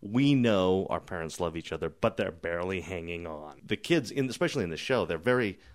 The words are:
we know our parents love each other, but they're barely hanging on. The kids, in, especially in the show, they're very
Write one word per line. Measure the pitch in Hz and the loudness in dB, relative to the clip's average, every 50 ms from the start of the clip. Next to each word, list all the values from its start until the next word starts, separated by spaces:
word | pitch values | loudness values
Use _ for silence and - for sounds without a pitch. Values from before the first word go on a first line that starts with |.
we | - 101 107 127 139 143 143 | -8 -2 2 4 4 6 6
know | 131 120 117 104 95 92 92 92 95 95 - | 6 6 6 6 6 6 6 4 4 2 0
our | - 87 | -4 -4
parents | - - 95 85 80 78 - - | -4 -6 -6 -6 -6 -6 -4 -2
love | 87 85 80 | -2 -2 -2
each | 82 78 - | -4 -6 -6
other, | 82 78 80 80 | -6 -4 -4 -6
but | - _ - 113 - | -2 _ 0 0 2
they're | - 104 92 | 0 -2 -2
barely | - - - 85 85 87 87 92 95 92 | -4 -6 -6 -4 -2 -2 -2 -2 -4 -4
hanging | 82 - 95 87 82 85 87 85 85 | -4 -6 -8 -8 -6 -6 -8 -8 -8
on. | 82 78 73 76 76 - - - | -8 -10 -10 -12 -14 -16 -14 -8
The | - 107 | -6 -6
kids, | - - - 170 165 135 - | -4 0 0 0 2 0 0
in, | - 139 135 131 | -2 -2 -2 -2
especially | 110 - 180 160 - 139 98 | -2 -2 -2 0 0 0 -2
in | 85 | -2
the | 80 | -4
show, | 76 - - 131 117 90 | -4 -2 0 0 2 2
they're | 80 85 78 | 0 -2 0
very | 73 123 123 127 120 101 92 - - - | 2 2 2 2 2 0 -4 -6 -14 -20